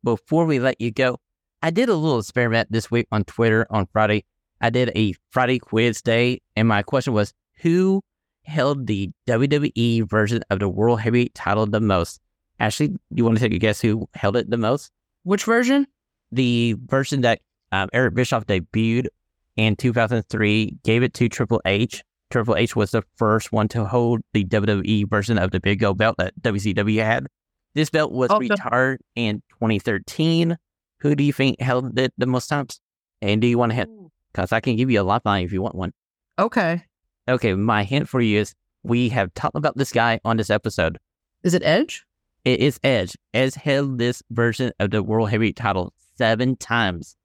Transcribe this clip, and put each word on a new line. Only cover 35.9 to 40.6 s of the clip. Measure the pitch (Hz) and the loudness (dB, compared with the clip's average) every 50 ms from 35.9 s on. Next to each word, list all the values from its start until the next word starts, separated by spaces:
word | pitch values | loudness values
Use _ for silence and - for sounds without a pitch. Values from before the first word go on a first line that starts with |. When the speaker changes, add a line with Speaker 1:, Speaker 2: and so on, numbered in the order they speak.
| - _ _ _ _ _ _ _ _ - | -8 _ _ _ _ _ _ _ _ -2
Speaker 2:
Okay. | 190 233 - 247 196 165 170 175 - _ _ _ _ _ _ _ _ | -2 0 0 0 0 0 -2 -4 -6 _ _ _ _ _ _ _ _
Speaker 1:
Okay, | - 127 123 - 113 92 | -2 -2 0 2 0 0
my | 95 101 113 113 107 101 | 2 0 0 0 0 0
hint | 95 135 143 - - | 0 -2 -2 -2 -2
for | - 131 | -2 0
you | 120 110 104 104 | 0 2 2 2
is | 104 - - _ _ _ _ _ _ | 0 -2 -6 _ _ _ _ _ _
we | - 117 120 123 117 | -2 0 0 0 0
have | 113 123 101 90 _ | 0 -2 -2 -2 _
talked | - - 135 - | -6 -6 -4 -4
about | 156 147 156 120 | -2 -2 -2 0
this | 127 139 - - | -2 -4 0 2
guy | 117 113 117 113 110 _ | 0 2 2 0 0 _
on | 110 113 | -2 0
this | 110 107 - | 0 0 0
episode. | 110 104 | 0 0